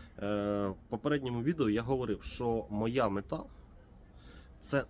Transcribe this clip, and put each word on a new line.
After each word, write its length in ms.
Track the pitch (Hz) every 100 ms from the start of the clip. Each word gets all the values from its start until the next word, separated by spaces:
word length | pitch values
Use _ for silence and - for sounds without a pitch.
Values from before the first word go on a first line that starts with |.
| - -
Е, 440 | 101 104 104 101 101
в 100 | 90 -
попередньому 540 | 110 143 147 127 120
відео 280 | 135 160 117
я 120 | 107
говорив, 400 | 117 135 117 95
що 440 | - - 120 113 101
моя 380 | 104 113 127 110
мета — 340 | 98 - 160 - - - - - - - - - - - -
це 220 | - 139